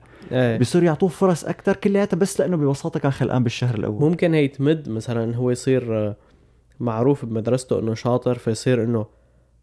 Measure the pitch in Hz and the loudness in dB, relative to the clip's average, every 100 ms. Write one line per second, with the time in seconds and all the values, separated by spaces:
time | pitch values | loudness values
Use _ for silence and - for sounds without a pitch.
0 | - - - 127 123 113 123 175 170 151 | -14 -20 -4 0 2 2 2 4 2 2
1 | 190 - 190 160 - - - 196 196 202 | 0 2 0 2 -2 -4 -2 0 0 0
2 | 202 175 196 - 185 175 139 139 165 156 | 0 0 0 0 0 0 0 0 -4 -2
3 | 143 135 131 127 117 - 123 110 107 104 | -2 0 0 0 0 0 -2 -2 -2 0
4 | 147 175 175 156 139 - 139 160 139 110 | 0 2 2 2 0 0 0 0 -2 -6
5 | 123 117 113 117 127 123 - 127 117 110 | -4 -2 -2 -2 0 0 0 0 0 -2
6 | 104 101 _ _ _ _ _ - 120 110 | -2 -6 _ _ _ _ _ -8 -4 0
7 | 127 139 117 110 113 127 - 117 110 110 | 2 2 -2 -4 0 -2 0 -2 0 -2
8 | 123 123 127 120 - 110 131 123 113 113 | 0 0 0 -2 -2 -2 0 0 2 -2
9 | 107 _ _ _ _ _ | -4 _ _ _ _ _